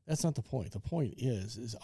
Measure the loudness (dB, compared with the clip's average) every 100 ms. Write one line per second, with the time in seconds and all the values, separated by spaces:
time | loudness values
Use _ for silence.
0 | -2 2 4 2 0 -2 -2 -4 -2 0
1 | 0 2 2 2 0 -6 -6 -4